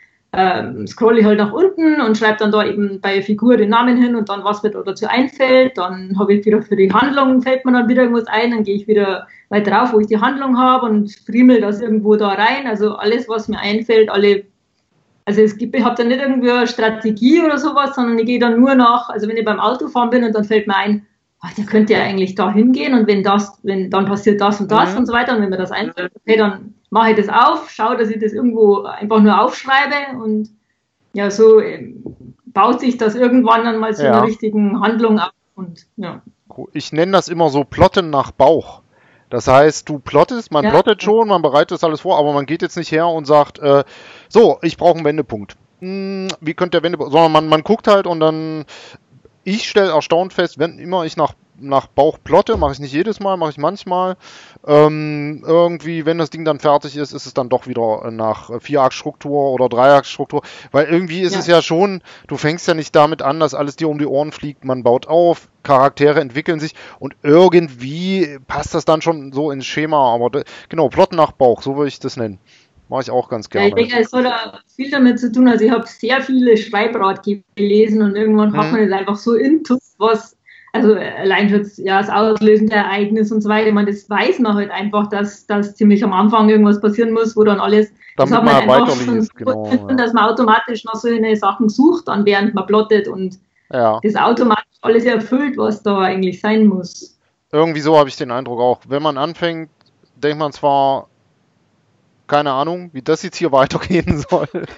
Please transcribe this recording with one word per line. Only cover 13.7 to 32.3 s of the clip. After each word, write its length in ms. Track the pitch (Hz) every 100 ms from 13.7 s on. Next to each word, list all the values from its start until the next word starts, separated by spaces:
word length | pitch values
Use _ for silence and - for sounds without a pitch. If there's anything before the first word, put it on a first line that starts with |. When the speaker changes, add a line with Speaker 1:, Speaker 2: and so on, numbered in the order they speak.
| 220 233 220 214
Speaker 1:
alle, 340 | 202 202 196 - _ _ _ _ _ _ _
also 160 | - 208
es 140 | 214 -
gibt, 200 | 240 262
ich 80 |
habe 100 | 240 240
da 80 |
nicht 160 | 233 254
irgendwie 300 | 269 262 247
eine 160 | 247 233
Strategie 760 | 240 220 220 220 208 254 339
oder 160 | 320 277
sowas, 360 | 302 277 -
sondern 240 | 254 233 226
ich 80 | 226
gehe 120 | 240
dann 200 | 240 226
nur 140 | 269
nach, 340 | 262 240 240 -
also 200 | 208 208
wenn 80 | 226
ich 80 |
beim 160 | 214 202
Autofahren 500 | 208 254 294 247 240
bin 140 | 247
und 100 | 233
dann 100 | 214
fällt 220 | 208 214 208
mir 100 | 196
ein, 300 | 208 208 - _ _ _
"Ah, 100 | 170 -
der 80 |
könnte 280 | 208 214 214
ja 60 | 185
eigentlich 320 | 202 190 185
da 160 | 208 196
hingehen 420 | 208 247 285 294
und 120 | 240 208
wenn 160 | 202
das, 360 | 196 202 202 -
wenn, 280 | 196 190 185
dann 160 | 196 196
passiert 340 | 202 214 202
das 200 | 202 208
und 100 | 190
das" 240 | 220 185
Speaker 2:
Mhm. 40 | 208
Speaker 1:
und 80 | 233
so 60 |
weiter. 240 | 240 262 220
Und 60 |
wenn 80 | 190
mir 60 | 180
das 120 | 185
einfällt, 400 | 190 214 - 185 -
okay, 200 | 214 220
dann 380 | 208 190 - - _
mache 200 | 208 220
ich 40 | 208
das 120 | 196
auf, 420 | 247 285 311 -
schaue, 260 | - 220 233
dass 140 | 214
ich 100 | 214
das 120 | 214
irgendwo 500 | 208 247 220 208 196
einfach 380 | - - 208 220
nur 180 | 208 196
aufschreibe 800 | 254 - 262 269 277 294 277 254
und 280 | 220 214 214 _ _ _ _ _ _
ja, 160 | 202 202
so, 300 | 202 220 220
ähm, 440 | 170 156 - - - - 127